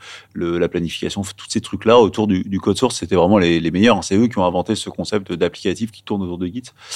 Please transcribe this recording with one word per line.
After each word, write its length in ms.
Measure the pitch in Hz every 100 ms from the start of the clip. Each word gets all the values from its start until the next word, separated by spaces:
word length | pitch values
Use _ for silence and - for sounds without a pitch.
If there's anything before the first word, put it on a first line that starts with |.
| - - -
le, 260 | - 85 85
la 100 | 85
planification, 540 | 87 85 - 87 101
f-, 120 | 98 -
tous 100 | -
ces 100 | -
trucs-là 380 | - 95 110 120
autour 280 | 101 - 107
du, 160 | 92
du 160 | 101 95
code 180 | 107 95
source, 180 | 123 -
c'était 200 | 85 90
vraiment 200 | 87 104
les, 220 | 85 82
les 100 | 82
meilleurs. 320 | 90 117 98
C'est 120 | - 98
eux 120 | 117
qui 100 | 101
ont 60 | 90
inventé 300 | 90 90 104
ce 120 | -
concept 420 | - 85 107 95
d'applicatif 580 | 85 87 - 98 87 113
qui 120 | -
tourne 200 | - 101
autour 160 | 90 87
de 80 | 90
Git, 160 | 123 - - -